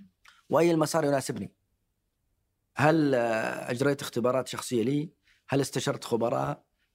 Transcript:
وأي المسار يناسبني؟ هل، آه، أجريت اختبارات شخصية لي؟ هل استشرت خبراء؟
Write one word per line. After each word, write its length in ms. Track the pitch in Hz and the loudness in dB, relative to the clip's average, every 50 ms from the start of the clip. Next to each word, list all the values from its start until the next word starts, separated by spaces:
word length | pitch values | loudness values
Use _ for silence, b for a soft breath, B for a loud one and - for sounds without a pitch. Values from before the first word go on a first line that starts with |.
| - - _ _ _ b b b b b | -20 -20 _ _ _ b b b b b
وأي 220 | - 147 165 170 | 2 4 4 4
المسار 340 | 165 156 156 143 - 165 151 | 4 2 2 2 0 0 2
يناسبني؟ 480 | 143 143 135 - - 131 101 101 - _ _ _ _ _ _ _ _ _ _ _ _ _ _ _ _ _ _ _ _ _ _ _ _ - | 2 0 0 -2 -4 -6 -8 -8 -10 _ _ _ _ _ _ _ _ _ _ _ _ _ _ _ _ _ _ _ _ _ _ _ _ -2
هل، 380 | - 127 156 160 160 151 143 135 | 2 4 4 4 4 4 2 2
آه، 560 | 120 117 117 113 110 120 123 123 - - - | 2 2 2 0 0 0 -2 -6 -6 -6 -6
أجريت 320 | 127 117 135 143 139 139 - | -2 0 0 0 0 -2 -4
اختبارات 460 | - - 120 113 123 127 131 127 - | -8 -4 -2 0 0 0 0 -2 -4
شخصية 340 | - 110 - - 127 113 107 | -8 -10 -8 -4 -2 0 0
لي؟ 280 | 127 139 147 151 - - _ b b b b b b | 0 0 -2 -4 -6 -10 _ b b b b b b
هل 120 | - 139 | 0 0
استشرت 440 | 135 - - 139 - 147 127 - - | 0 -2 -4 -4 -4 -4 -4 -6 -4
خبراء؟ 600 | - 120 110 117 120 135 131 139 139 147 - _ _ _ _ _ _ | -4 -2 0 0 0 0 -2 -2 -4 -6 -8 _ _ _ _ _ _